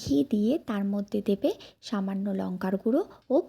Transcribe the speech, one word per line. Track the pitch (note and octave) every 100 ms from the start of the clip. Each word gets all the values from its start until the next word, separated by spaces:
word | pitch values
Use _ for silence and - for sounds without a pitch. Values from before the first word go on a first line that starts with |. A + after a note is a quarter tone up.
ঘি | - C#4 C#4
দিয়ে | G#3 G#3+ D#4+ -
তার | G#3 G3+
মধ্যে | G3+ G3+ G#3
দেবে | G3+ G3+ D#4 A4 - _
সামান্য | - G3+ G3 G3 G3+ F#3+
লঙ্কার | F#3+ F3+ F#3+ F#3+
গুঁড়ো | A3+ C#4 G#4 - -
ও | C#4